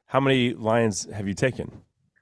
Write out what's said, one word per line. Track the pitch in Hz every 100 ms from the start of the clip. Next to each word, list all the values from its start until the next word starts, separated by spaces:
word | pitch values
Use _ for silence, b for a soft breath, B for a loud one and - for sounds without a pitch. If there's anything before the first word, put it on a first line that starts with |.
| _
how | 131
many | 135 135 123
lions | 117 110 117 113 95 -
have | 101 101
you |
taken? | 95 135 - - - _ _ _ _